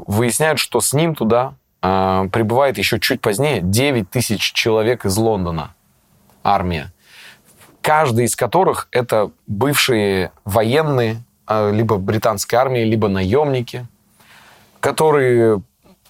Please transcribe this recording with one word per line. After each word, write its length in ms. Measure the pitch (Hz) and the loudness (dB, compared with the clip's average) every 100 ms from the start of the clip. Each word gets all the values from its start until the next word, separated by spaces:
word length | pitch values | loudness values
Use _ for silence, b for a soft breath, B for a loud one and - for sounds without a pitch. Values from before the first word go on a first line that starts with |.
| - | -2
выясняют, 520 | 104 120 - 156 143 | 0 0 0 0 0
что 200 | - 117 | -2 -2
с 120 | - | 0
ним 220 | 147 165 151 | 0 0 0
туда, 380 | 110 117 135 - _ - | 0 0 0 -8 _ -6
а, 460 | 92 95 95 95 95 | 0 0 2 0 0
прибывает 500 | 113 110 120 139 104 | -2 0 2 0 0
ещё 200 | - 110 | -2 -2
чуть 220 | - 131 | -2 -2
позднее 400 | 110 101 147 110 | -2 0 0 0
девять 480 | 90 107 143 120 92 | 0 0 2 0 -2
тысяч 420 | 123 - 98 - | -4 -2 -4 -4
человек 520 | - 117 110 110 123 101 | -2 0 0 0 -2 -2
из 100 | 98 | 0
Лондона, 580 | 113 104 87 80 - _ _ _ _ _ _ _ | 0 0 -2 -6 -8 _ _ _ _ _ _ _
армия, 480 | 101 98 90 80 85 - B B B B B B B _ | -2 0 0 -4 -8 -18 B B B B B B B _
каждый 440 | 151 151 147 113 117 | 0 2 2 2 0
из 100 | - | -2
которых 500 | 120 170 175 120 - | 0 2 2 0 -2
это 380 | 127 123 110 98 - - | -2 0 0 0 -6 -8
бывшие 840 | 101 139 143 - 110 101 95 85 _ | -2 0 0 0 2 2 0 -2 _
военные, 760 | 101 113 110 147 156 131 113 113 - _ - | -2 0 2 2 2 0 0 -4 -12 _ -4
а, 240 | 110 104 | 0 0
либо 260 | 107 113 101 | 0 0 0
британской 600 | 98 110 117 101 - 120 | 0 -2 0 -2 0 2
армии, 260 | 135 123 | 2 0
либо 240 | 110 110 104 | 0 0 0
наёмники, 800 | 95 92 135 147 127 120 123 120 _ _ b b b b b b - | 0 0 0 0 -2 -6 -10 -14 _ _ b b b b b b -6
которые, 800 | - - 156 147 127 117 113 101 - _ _ _ | -4 0 2 4 4 4 4 2 -4 _ _ _